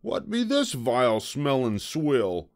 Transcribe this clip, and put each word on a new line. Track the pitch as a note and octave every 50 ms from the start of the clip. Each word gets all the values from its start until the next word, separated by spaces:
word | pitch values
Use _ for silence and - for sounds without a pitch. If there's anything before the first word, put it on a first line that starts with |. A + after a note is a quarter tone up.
What | _ G#3+ A3 - G#3 -
be | G#3 A#3 B3
this | G#3+ C4+ C#4+ C#4+ - -
vile | C3+ A#2 B2+ A#2+ B2 B2+ A#2+ A2 A2
smelling | - - - C#3 D3 C#3+ C3+ C3+ B2+ A#2 G#2+ G2+
swill? | - - - D#3 D#3 D3+ C#3+ B2+ A2 F#2+ F2+ F2 D#2+ - _